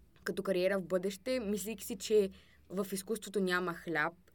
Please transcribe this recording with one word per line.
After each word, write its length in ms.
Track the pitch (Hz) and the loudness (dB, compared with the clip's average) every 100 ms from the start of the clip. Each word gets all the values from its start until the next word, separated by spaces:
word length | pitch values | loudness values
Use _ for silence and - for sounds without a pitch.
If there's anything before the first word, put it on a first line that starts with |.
| - - | -20 -8
като 180 | - 190 | -4 -2
кариера 360 | 190 180 185 196 | 0 2 4 2
в 80 | 170 | 0
бъдеще, 540 | 185 190 190 - 254 | 0 0 -4 -2 -2
мислейки 440 | 202 208 190 208 | 0 -2 -4 -8
си, 140 | - 220 | -8 -6
че 320 | - 214 190 190 - - - | 2 4 4 0 -20 -20 -8
в 180 | 180 196 | -4 -4
изкуството 480 | 190 - 220 - 202 | -4 -4 -6 -4 0
няма 340 | 185 180 180 | 2 2 0
хляб. 400 | 170 - 156 156 175 - | -4 -2 0 0 -2 -16